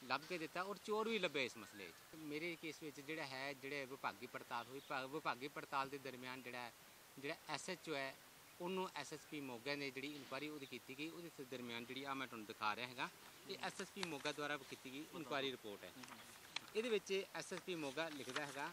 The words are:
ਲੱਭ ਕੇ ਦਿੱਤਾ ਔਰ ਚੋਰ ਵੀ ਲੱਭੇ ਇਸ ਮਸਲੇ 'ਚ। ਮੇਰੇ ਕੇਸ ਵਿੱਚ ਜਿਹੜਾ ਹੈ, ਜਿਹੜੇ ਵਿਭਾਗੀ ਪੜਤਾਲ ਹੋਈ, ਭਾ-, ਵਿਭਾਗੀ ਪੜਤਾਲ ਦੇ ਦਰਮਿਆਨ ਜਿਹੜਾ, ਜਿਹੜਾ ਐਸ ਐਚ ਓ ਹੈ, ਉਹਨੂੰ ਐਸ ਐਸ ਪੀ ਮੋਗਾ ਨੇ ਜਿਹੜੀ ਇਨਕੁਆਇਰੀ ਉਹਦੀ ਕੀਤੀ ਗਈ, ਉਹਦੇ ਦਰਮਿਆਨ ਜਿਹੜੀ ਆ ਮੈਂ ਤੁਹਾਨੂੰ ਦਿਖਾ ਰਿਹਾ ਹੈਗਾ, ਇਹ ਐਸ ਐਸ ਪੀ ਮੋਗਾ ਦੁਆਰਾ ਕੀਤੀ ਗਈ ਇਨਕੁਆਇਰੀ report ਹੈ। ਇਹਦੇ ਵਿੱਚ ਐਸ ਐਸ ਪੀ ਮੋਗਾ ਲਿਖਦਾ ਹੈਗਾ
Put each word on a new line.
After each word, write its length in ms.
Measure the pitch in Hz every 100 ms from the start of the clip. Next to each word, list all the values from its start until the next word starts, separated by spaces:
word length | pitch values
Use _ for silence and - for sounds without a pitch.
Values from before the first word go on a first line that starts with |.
| 131
ਲੱਭ 120 | 135 156
ਕੇ 100 | 180
ਦਿੱਤਾ 240 | 156 175
ਔਰ 140 | 196 190
ਚੋਰ 240 | - 214 220
ਵੀ 100 | 226
ਲੱਭੇ 260 | 180 143
ਇਸ 120 | 123 117
ਮਸਲੇ 280 | 101 101
'ਚ। 320 | 90 82 - 160
ਮੇਰੇ 400 | 151 151 170 165
ਕੇਸ 120 | 165 143
ਵਿੱਚ 180 | 156 139
ਜਿਹੜਾ 260 | 139 160 147
ਹੈ, 260 | 131 139
ਜਿਹੜੇ 320 | 139 135 143
ਵਿਭਾਗੀ 420 | 131 135 127 98 120
ਪੜਤਾਲ 380 | 131 - 123 117
ਹੋਈ, 100 | 135 -
ਭਾ-, 180 | 139 131
ਵਿਭਾਗੀ 420 | 151 151 120 143
ਪੜਤਾਲ 400 | 156 143 139 135
ਦੇ 100 | 139
ਦਰਮਿਆਨ 440 | 135 127 127 127
ਜਿਹੜਾ, 280 | 123 123 120 - - - - -
ਜਿਹੜਾ 160 | 139 160 -
ਐਸ 220 | 147 -
ਐਚ 200 | 180 -
ਓ 40 |
ਹੈ, 200 | 143 135 131 - - - -
ਉਹਨੂੰ 280 | 175 190 185
ਐਸ 180 | 151 139
ਐਸ 80 | 151 -
ਪੀ 100 | 151
ਮੋਗਾ 340 | 139 120 123
ਨੇ 160 | 143 139
ਜਿਹੜੀ 180 | 131 151
ਇਨਕੁਆਇਰੀ 400 | 147 123 135 151
ਉਹਦੀ 180 | 151 135
ਕੀਤੀ 320 | 123 - 131
ਗਈ, 100 | 156
ਉਹਦੇ 360 | 165 170 - 131
ਦਰਮਿਆਨ 340 | 127 123 117
ਜਿਹੜੀ 200 | 120 131
ਆ 100 | 139
ਮੈਂ 120 | 135 127
ਤੁਹਾਨੂੰ 200 | 117 104
ਦਿਖਾ 300 | 110 107 104
ਰਿਹਾ 100 | 123
ਹੈਗਾ, 220 | 123 170 - - - -
ਇਹ 60 | 190
ਐਸ 100 | 185 -
ਐਸ 80 | 190
ਪੀ 80 | - 175
ਮੋਗਾ 240 | 143 151
ਦੁਆਰਾ 240 | 151 147 147
ਕੀਤੀ 360 | 131 127 135
ਗਈ 120 | 131 156 165
ਇਨਕੁਆਇਰੀ 340 | 131 143 135
report 340 | 123 110 101
ਹੈ। 60 | 92 127 123 113 - - - - - 208
ਇਹਦੇ 120 | 240
ਵਿੱਚ 340 | 208 - 190 190
ਐਸ 180 | 165 151
ਐਸ 80 | 180 -
ਪੀ 80 |
ਮੋਗਾ 340 | 170 143 131 165
ਲਿਖਦਾ 380 | 147 123 127 147
ਹੈਗਾ 220 | 135 156